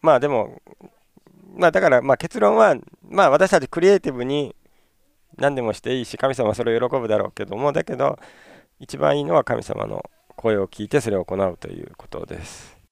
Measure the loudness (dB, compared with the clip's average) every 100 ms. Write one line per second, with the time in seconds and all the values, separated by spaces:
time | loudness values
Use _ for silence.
0 | 4 4 4 -2 -4 -10 _ -20 -20 _
1 | _ _ _ _ -20 0 2 4 4 4
2 | 4 0 0 0 2 4 4 4 -4 _
3 | -8 2 4 6 4 2 0 0 4 4
4 | 0 -6 -4 -4 -4 -10 _ _ _ _
5 | _ _ _ -4 -2 -2 -4 -4 -4 -6
6 | -6 -4 -4 0 -2 0 0 0 0 -2
7 | -2 -2 -2 -6 -10 -4 -2 -2 -6 -4
8 | -4 -4 -14 _ -20 -20 _ _ -16 -4
9 | 0 0 0 0 0 -6 -6 -8 -8 -10
10 | -12 _ _ -6 -2 -2 -4 -8 -2 -2
11 | 0 -4 -4 -2 -2 -4 -14 -14 -16 -20
12 | -16 -14 -12 -14 -14 -18 -20 _ _